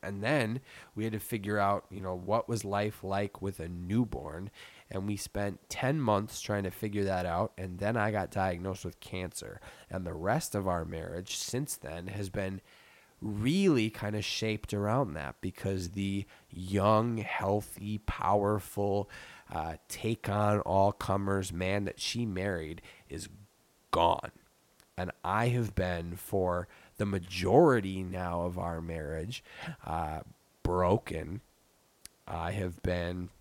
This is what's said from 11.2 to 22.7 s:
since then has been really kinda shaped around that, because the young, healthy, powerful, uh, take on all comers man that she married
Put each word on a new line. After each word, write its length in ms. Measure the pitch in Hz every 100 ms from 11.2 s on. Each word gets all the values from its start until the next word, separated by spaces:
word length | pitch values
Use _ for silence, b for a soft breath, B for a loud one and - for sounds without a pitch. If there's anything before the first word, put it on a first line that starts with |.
| 92 -
since 400 | - 123 147 -
then 300 | - 82 90
has 240 | 101 98
been 320 | 101 95 95 B B B B B B
really 680 | 107 104 117 180 196 135 110
kinda 320 | - 104 107
shaped 500 | 101 - 110 107 -
around 400 | 104 104 120 123
that, 220 | 78 71 -
because 480 | 92 - 98 95 87
the 340 | 98 98 98 95 B B
young, 680 | - 92 98 101 110 117 113
healthy, 800 | - - 98 104 107 - 101 107
powerful, 1120 | - - - 104 101 104 - - 101 98 95 B B B B
uh, 220 | 85 80 78 _
take 420 | - 110 113 -
on 300 | 101 104 104
all 320 | - 98 98
comers 600 | - - 98 98 98 92
man 320 | 82 92 101
that 160 | 98 -
she 240 | - 117
married 560 | 117 92 98 87 78